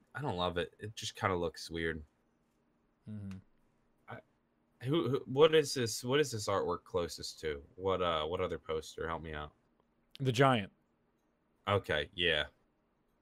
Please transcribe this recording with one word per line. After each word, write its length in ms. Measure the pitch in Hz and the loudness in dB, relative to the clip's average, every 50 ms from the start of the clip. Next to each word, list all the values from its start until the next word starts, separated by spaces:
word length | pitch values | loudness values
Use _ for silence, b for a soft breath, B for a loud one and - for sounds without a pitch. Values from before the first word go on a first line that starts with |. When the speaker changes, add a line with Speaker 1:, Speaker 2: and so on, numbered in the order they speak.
| _ _ - | _ _ -10
Speaker 1:
I 80 | - | -6
don't 140 | 147 143 98 | -6 -4 -2
love 220 | 90 90 90 85 87 | 0 0 0 0 0
it. 160 | 82 - - - | -2 -2 -6 -10
It 140 | - 107 110 | -14 -12 -10
just 220 | - - 107 - | -10 -10 -10 -6
kinda 200 | - - 101 92 87 | -2 0 0 2 2
looks 340 | 85 82 - - - - | 0 -2 -4 -6 -10 -8
weird. 300 | 78 82 82 82 78 80 78 - _ _ _ _ _ _ _ _ _ _ _ _ _ _ _ _ _ _ _ - | -6 -2 -2 -2 -2 -4 -8 -14 _ _ _ _ _ _ _ _ _ _ _ _ _ _ _ _ _ _ _ -14
Speaker 2:
Mm-hmm. 280 | 107 107 104 98 95 95 - _ _ _ _ _ _ _ _ _ _ _ _ - | -12 -10 -10 -10 -12 -12 -14 _ _ _ _ _ _ _ _ _ _ _ _ -16
Speaker 1:
I, 80 | 120 127 - _ _ _ _ _ _ _ _ _ _ _ 120 | -16 -16 -16 _ _ _ _ _ _ _ _ _ _ _ -4
who, 220 | 123 147 170 - 120 | -2 0 0 2 2
who, 120 | 135 131 - | 0 -2 -2
what 300 | - 131 135 156 165 156 | -2 6 8 8 8 8
is 180 | 160 147 139 - | 6 4 4 2
this, 300 | 135 120 110 - - - | 0 0 0 -2 -4 -2
what 160 | 123 131 147 | 0 2 2
is 120 | 156 127 | 2 2
this 160 | 117 110 101 - | -2 -4 -2 0
artwork 340 | 98 95 65 80 87 87 - | 2 2 2 0 0 -2 -4
closest 560 | - - 92 85 80 - - 76 - - - | -4 -2 -2 -2 -2 -4 -8 -10 -12 -12 -6
to? 200 | - 78 73 71 76 - - | -6 -6 -4 -6 -8 -14 -14
What, 260 | - 92 95 92 90 | -4 -2 0 0 2
uh, 220 | 90 87 82 78 76 | 2 2 2 0 0
what 160 | 78 87 90 | -2 -2 -2
other 180 | 92 90 85 76 | -2 -2 -4 -6
poster? 480 | - - 80 80 - - - - 80 80 | -6 -4 -4 -4 -6 -8 -8 -8 -6 -4
Help 160 | 82 80 80 | -4 -6 -6
me 100 | 82 78 | -8 -8
out. 180 | 76 76 76 - _ _ _ _ _ _ _ _ _ _ _ - - | -8 -8 -10 -12 _ _ _ _ _ _ _ _ _ _ _ -12 -4
Speaker 2:
The 120 | 139 131 123 | -4 -2 2
Giant. 380 | 110 139 135 131 110 98 - - _ _ _ _ _ _ _ _ _ _ _ _ _ _ _ _ _ _ 98 | 4 4 4 4 2 0 -4 -10 _ _ _ _ _ _ _ _ _ _ _ _ _ _ _ _ _ _ 0
Speaker 1:
Okay, 420 | 101 98 - - 85 76 73 - - | 2 2 2 0 0 -2 -2 -4 -4
yeah. 300 | 82 87 85 80 73 73 69 - _ _ _ _ _ _ _ _ _ _ _ _ _ | 0 2 2 2 2 0 -2 -6 _ _ _ _ _ _ _ _ _ _ _ _ _